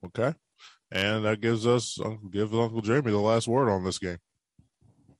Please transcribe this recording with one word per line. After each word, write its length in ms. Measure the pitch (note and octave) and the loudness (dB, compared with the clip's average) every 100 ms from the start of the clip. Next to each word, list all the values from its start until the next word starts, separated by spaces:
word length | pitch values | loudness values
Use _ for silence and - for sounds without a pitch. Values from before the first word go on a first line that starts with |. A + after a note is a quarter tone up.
| F2+ | -10
Okay. 280 | - B2 E3 _ _ - _ - | -2 -2 -2 _ _ -20 _ -8
And 320 | F#2 G2+ A2 | 0 0 2
that 160 | G#2+ G#2+ | 0 0
gives 260 | A2+ A#2 A#2 | 2 2 4
us, 320 | B2 A#2 - | 2 0 -6
Uncle, 300 | G#2+ A2 G2+ | -8 -8 -8
gives 260 | G2 G#2+ | -4 -2
Uncle 260 | A2+ A#2 A2+ | 0 -2 -2
Jamie 300 | G#2 C3 B2 | 0 0 2
the 80 | G#2 | 2
last 300 | G#2 A2+ A2+ | 2 2 2
word 200 | A#2+ B2+ | 0 2
on 140 | G2 | 0
this 160 | F#2 - | -2 -4
game. 200 | F#2 F2 _ _ _ _ _ _ _ _ _ _ | -6 -8 _ _ _ _ _ _ _ _ _ _